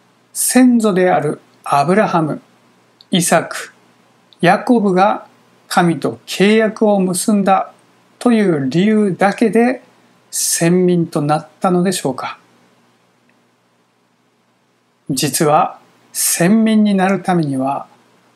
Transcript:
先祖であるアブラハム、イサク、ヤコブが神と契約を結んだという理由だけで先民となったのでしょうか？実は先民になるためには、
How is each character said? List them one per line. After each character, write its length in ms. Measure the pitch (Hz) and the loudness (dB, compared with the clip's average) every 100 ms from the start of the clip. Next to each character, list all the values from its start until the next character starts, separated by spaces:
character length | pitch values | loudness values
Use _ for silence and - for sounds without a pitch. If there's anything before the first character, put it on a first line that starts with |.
| _ _ _ | _ _ _
先 480 | - - 254 254 233 | -8 0 4 4 4
祖 120 | 214 | 2
で 180 | 185 185 | 2 2
あ 80 | 180 | 2
る 200 | 147 - _ _ | -2 -8 _ _
ア 220 | - 143 139 | -2 0 2
ブ 100 | 196 | 2
ラ 140 | 196 | 2
ハ 120 | 165 | 0
ム、 200 | 151 - _ _ _ _ _ _ - | -2 -6 _ _ _ _ _ _ -4
イ 120 | 185 | -2
サ 240 | - 170 - | 2 0 -2
ク、 280 | - - _ _ _ _ _ _ - | -12 -16 _ _ _ _ _ _ -2
ヤ 180 | 170 202 | 0 2
コ 220 | 233 240 | 2 0
ブ 120 | 202 | 2
が 320 | 180 208 - - _ _ _ - | 2 0 -2 -10 _ _ _ -6
神 300 | - 175 139 | -2 0 -2
と 200 | 135 117 - | -6 -10 -10
契 300 | - 196 220 | 0 2 2
約 300 | 214 214 214 | 0 0 0
を 120 | 202 | 2
結 340 | 185 180 - | 0 -2 -2
ん 120 | 202 190 | 0 2
だ 260 | 190 - - _ _ _ - | 0 -2 -14 _ _ _ -4
と 140 | 247 | 0
い 80 | 220 196 | 2 2
う 200 | 151 131 | 0 0
理 160 | 165 208 | 0 2
由 300 | 214 202 170 | 2 0 0
だ 160 | 196 | -2
け 160 | 196 226 | 0 0
で 320 | 220 240 269 _ _ _ _ _ | 2 0 -2 _ _ _ _ _
先 560 | - - - 170 180 180 | -8 -4 -2 0 2 2
民 220 | 175 165 | 0 0
と 140 | 160 | -2
な 180 | 147 156 | -2 -2
っ 80 | 160 _ | -4 _
た 100 | 190 | -2
の 120 | 180 | 0
で 100 | 190 | 0
し 120 | 185 139 | -2 -6
ょ 40 | |
う 60 | 127 | -6
か？ 220 | - - _ _ _ _ _ _ _ _ _ _ _ _ _ _ _ _ _ _ _ _ _ _ _ _ _ _ - | -10 -14 _ _ _ _ _ _ _ _ _ _ _ _ _ _ _ _ _ _ _ _ _ _ _ _ _ _ -10
実 360 | 135 147 - 151 | -6 -4 0 2
は 340 | 156 - - _ _ _ | 2 0 -6 _ _ _
先 540 | - - - 175 226 220 | -6 -4 0 2 2 2
民 180 | 214 | 2
に 120 | 208 196 | 2 2
な 120 | 185 | 0
る 160 | 190 | -2
た 100 | 190 | -2
め 120 | 175 147 | -2 -2
に 100 | 135 | -4
は、 320 | 131 117 - _ _ _ _ | -4 -6 -10 _ _ _ _